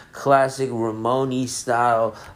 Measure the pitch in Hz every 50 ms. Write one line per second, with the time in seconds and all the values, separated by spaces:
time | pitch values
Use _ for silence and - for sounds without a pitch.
0 | - - - - - 139 139 135 135 131 131 135 135 131 120 117 113 113 110 110
1 | 113 117 123 131 135 135 127 127 131 120 - - - - 120 117 120 120 120 113
2 | 113 110 110 - - - -